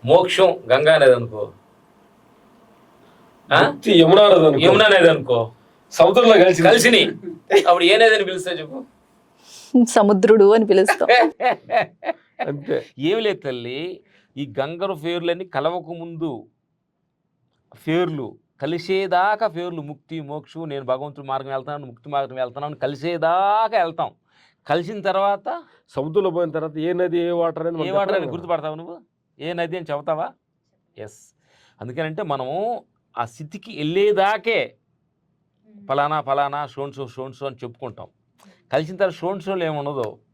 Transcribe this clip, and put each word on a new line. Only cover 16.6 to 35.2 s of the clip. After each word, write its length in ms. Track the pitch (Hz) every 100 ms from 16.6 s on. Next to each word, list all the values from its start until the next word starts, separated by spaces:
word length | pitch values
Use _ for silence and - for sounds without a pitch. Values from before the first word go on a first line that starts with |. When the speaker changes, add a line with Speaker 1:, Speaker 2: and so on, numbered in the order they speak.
| _ _ _ _ _ _ _ _ _ _ _ _ -
Speaker 1:
పేర్లు, 500 | 160 175 151 113 - _ _
కలిసేదాకా 840 | 143 170 165 190 196 175 196 214 220
పేర్లు, 340 | 160 175 170
ముక్తి, 400 | 147 147 _ 160
మోక్షం, 480 | 143 151 143 160 160
నేను 160 | 139 127
భగవంతుడి 420 | 131 147 139 135
మార్గం 220 | 131 131
వెళ్తాను, 360 | 135 131 147 135
ముక్తి 240 | 117 147
మార్గం 260 | 143 135 131
వెళ్తాను 300 | 127 123 147
అని 100 | 139
కలిసేదాకా 1080 | 131 139 156 170 160 175 196 208 220 220
వెళ్తాం. 280 | 170 165 135 _ _ _ _ _ -
కలిసిన 340 | 156 170 214
తర్వాత 600 | 190 190 196 202 - 339 311 _ _
Speaker 2:
సముద్రంలో 400 | - 147 170 190
పోయిన 220 | 170 170
తర్వాత 260 | 156 156 156
ఏ 160 | 160
నది, 260 | 175 180 170
ఏ 120 | 170
వాటర్ 360 | 175 165 160 165
అనేది 120 | 165
Speaker 1:
ఏ 40 |
Speaker 2:
మనకు 120 | 175 196
Speaker 1:
వాటర్ 160 | 196
అని 80 | 196
Speaker 2:
తెలియదు. 180 | 143 165
Speaker 1:
గుర్తుపడతావు 380 | 170 165 151 156
నువ్వు? 260 | 170 170 _ _ _ _
ఏ 140 | 147
నది 240 | 175 170 180
అని 80 | 156
చెబుతావా? 380 | 147 151 156 226 _ _ _ _ _ _ -
ఎస్. 380 | 107 _ _ _ _ _ _ _
అందుకనంటే 420 | 117 127 156 156
మనము 600 | 170 139 131 165 214 233 _ _ _ -
ఆ 80 | 117
స్థితికి 520 | - 151 202 233 147
వెళ్ళేదాకే 960 | 151 180 208 196 196 214 226 208 113 _ _ _ _ _